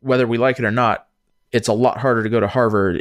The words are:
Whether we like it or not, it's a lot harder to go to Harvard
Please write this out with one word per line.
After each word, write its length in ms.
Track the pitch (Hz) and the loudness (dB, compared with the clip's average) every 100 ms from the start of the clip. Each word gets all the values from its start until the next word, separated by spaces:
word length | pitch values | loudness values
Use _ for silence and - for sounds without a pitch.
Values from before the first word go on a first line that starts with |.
Whether 260 | 131 127 120 | -2 0 0
we 100 | 117 | 0
like 220 | 131 127 | 0 0
it 60 | 110 | -2
or 60 | |
not, 360 | 123 117 - - _ _ _ _ | 0 0 -2 -8 _ _ _ _
it's 160 | 117 - | -2 0
a 40 | |
lot 240 | 107 123 - | 2 0 0
harder 260 | 131 117 | 0 0
to 60 | 107 | 0
go 120 | 113 | 0
to 60 | 101 | 0
Harvard 520 | 127 117 104 98 87 | 0 0 2 0 -2